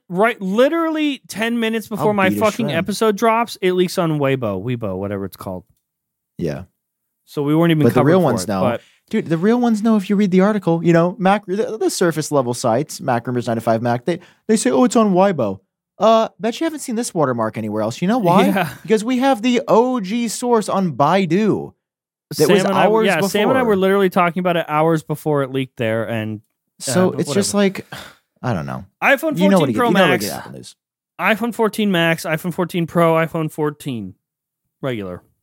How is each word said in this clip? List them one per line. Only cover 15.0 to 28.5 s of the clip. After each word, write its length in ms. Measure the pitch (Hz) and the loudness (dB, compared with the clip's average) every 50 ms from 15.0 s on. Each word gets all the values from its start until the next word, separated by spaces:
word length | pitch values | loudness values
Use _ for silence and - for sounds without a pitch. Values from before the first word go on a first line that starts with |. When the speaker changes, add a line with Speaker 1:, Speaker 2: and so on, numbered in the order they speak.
| 214 208 180 | 2 4 4
Speaker 2:
Weibo." 460 | 180 190 202 185 139 113 101 98 - _ _ _ _ _ _ _ - | 4 4 2 2 0 -2 -4 -4 -6 _ _ _ _ _ _ _ 0
Uh, 300 | 190 220 226 226 220 - _ - | 2 4 4 4 2 -2 _ -6
bet 220 | 180 226 226 - | -6 -6 -4 -4
you 40 | 330 | -4
haven't 160 | 320 311 277 | -4 -6 -6
seen 140 | - - 220 | -8 -6 -6
this 200 | 220 240 - - | -6 -6 -4 -2
watermark 420 | 175 147 131 123 117 110 110 - | 0 0 0 0 0 -2 -4 -4
anywhere 240 | - 110 107 104 110 107 | -6 -6 -6 -4 -4 -4
else. 200 | 113 117 - 175 | -4 -4 -4 -2
You 60 | 185 | -2
know 100 | 233 262 | 0 0
why? 280 | 196 170 175 202 190 | 2 4 4 4 4
Speaker 1:
Yeah. 280 | 202 190 196 175 135 - - - | 4 2 0 -2 -4 -6 -8 -4
Speaker 2:
Because 200 | 160 220 220 208 | 0 0 0 0
we 140 | 247 254 240 | 0 -2 0
have 220 | 262 277 262 208 214 | 2 0 0 0 0
the 200 | 254 240 226 - | 0 0 0 2
O 320 | - 175 220 247 254 254 247 | 2 4 4 4 2 0 -4
G 280 | 185 180 226 240 233 214 | -4 -4 -4 -4 -4 -4
source 400 | - - 247 247 233 220 190 - | -6 -4 -2 0 0 0 0 0
on 240 | 156 196 190 170 131 | -2 0 0 0 0
Baidu. 760 | 110 139 151 180 196 196 151 165 202 220 196 131 82 71 - - _ _ _ _ _ _ _ _ _ _ - | 2 2 2 2 2 2 2 0 0 2 2 0 0 -4 -8 -14 _ _ _ _ _ _ _ _ _ _ -8
That 40 | 147 | -2
Speaker 1:
Sam 120 | - - - - | 2 4 4 4
Speaker 2:
was 100 | - 190 | 4 4
Speaker 1:
and 100 | 196 196 | 2 2
I, 100 | 190 185 | 2 4
Speaker 2:
hours 220 | 190 220 220 220 | 4 4 4 4
Speaker 1:
yeah, 140 | 202 180 156 202 | 2 2 2 0
Sam 260 | 190 202 202 208 - | 0 0 0 2 2
and 80 | 262 | 2
I 60 | 262 247 | 2 2
Speaker 2:
before. 60 | 226 | 2
Speaker 1:
were 80 | 202 | 2
literally 340 | 190 185 190 196 202 196 180 | 2 2 2 2 2 2 2
talking 300 | - 190 175 175 160 185 | 2 2 0 0 0 -2
about 160 | 180 180 170 165 | -2 0 0 -2
it 80 | - - | -2 -2
hours 340 | 151 151 160 165 165 156 - | 0 0 2 2 2 0 -2
before 400 | - 151 - - 156 147 143 135 | -4 -8 -6 -2 -2 0 0 -2
it 80 | 127 131 | -2 -2
leaked 240 | 135 131 - _ - | -4 -6 -6 _ -4
there, 280 | 120 110 110 113 110 | -2 -2 -2 -2 -4
and, 360 | 98 117 110 107 107 110 107 - _ _ _ _ _ _ - | -4 -4 -6 -6 -6 -8 -10 -12 _ _ _ _ _ _ -12
Speaker 2:
So 360 | - - 123 180 185 - - | -8 -2 0 2 2 2 0
Speaker 1:
uh, 20 | |
Speaker 2:
it's 160 | - 156 143 139 | -2 -4 -2 -2
just 220 | 202 196 - 202 | -2 -2 0 0
Speaker 1:
whatever. 200 | 202 202 196 196 - | 0 0 0 0 -4
Speaker 2:
like, 60 | - _ - - - - - _ _ _ _ _ - | -12 _ -16 -18 -18 -20 -20 _ _ _ _ _ -6
I 100 | 123 | -4